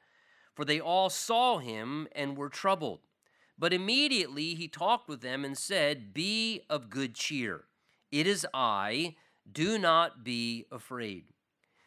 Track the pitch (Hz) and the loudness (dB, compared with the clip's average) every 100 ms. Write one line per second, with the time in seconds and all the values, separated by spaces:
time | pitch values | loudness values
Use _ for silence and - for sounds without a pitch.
0 | _ _ _ _ _ - 143 151 156 180 | _ _ _ _ _ -4 0 0 4 4
1 | 190 180 - 226 247 208 123 110 113 147 | 4 2 2 4 4 2 -2 -6 -6 -6
2 | 151 - 139 139 143 - 196 190 143 87 | -6 -6 -4 -4 -8 -2 2 2 0 -6
3 | _ _ _ _ _ - 170 180 190 254 | _ _ _ _ _ -4 0 2 2 2
4 | 294 254 143 139 160 165 170 - 180 233 | 4 2 0 -4 -4 -6 -8 -2 2 2
5 | - 139 127 131 139 135 - 190 147 147 | 0 -8 -4 -4 -4 -6 -2 2 2 2
6 | 104 98 180 220 226 220 - 147 117 127 | -4 -4 -2 0 -2 -4 -4 -6 -4 -4
7 | 135 110 - 147 117 82 - _ _ _ | -4 -4 -4 -2 -2 -4 -10 _ _ _
8 | _ 143 165 202 165 131 120 101 101 120 | _ 0 2 0 -2 0 2 2 0 0
9 | 170 160 _ _ - 101 170 220 175 160 | -2 -6 _ _ -10 -2 0 2 4 4
10 | 170 - 117 120 117 117 - 123 - 123 | 4 -2 -6 -2 -2 -4 -8 -14 -10 -8
11 | 110 92 - _ _ _ _ _ | -6 -8 -14 _ _ _ _ _